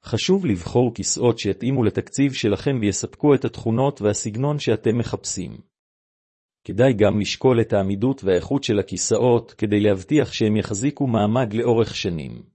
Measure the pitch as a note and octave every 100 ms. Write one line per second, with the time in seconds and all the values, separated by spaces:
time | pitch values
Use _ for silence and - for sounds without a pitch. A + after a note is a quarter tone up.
0 | - A2+ - G3 F3+ F#2 E2+ B2+ B2 A#2+
1 | F#2+ - A#2+ A2 G2+ F#2+ A#2+ C3+ G#2+ -
2 | - - C#3 C3 G#2+ G2+ C#3+ C3 G#2 F#2+
3 | G#2+ - D3 C3+ - - A#2 A2+ C#3 C#3
4 | G#2 G#2 A#2 G#2+ C#3 D3 - G#2+ A#2 A#2
5 | A2+ G#2 - - D2 A1 _ _ _ _
6 | _ _ _ _ _ _ - F#2 C3 G#2+
7 | G#2 G#2 G2 - C3 A#2 G#2+ G#2 G2 G2+
8 | B2 C3+ F#2+ F2+ F2 C#3 - G#2 G2 F#2
9 | - A2 B2 A#2+ A#2 - G#2+ G#2 G#2 F#2+
10 | - D3+ C3 - A2 G#2+ - G2+ C3+ D3
11 | C#3 A2+ G#2 A#2+ A#2+ G#2+ A#2+ A#2 A2+ -
12 | F#2+ E2+ B1+ A#1 -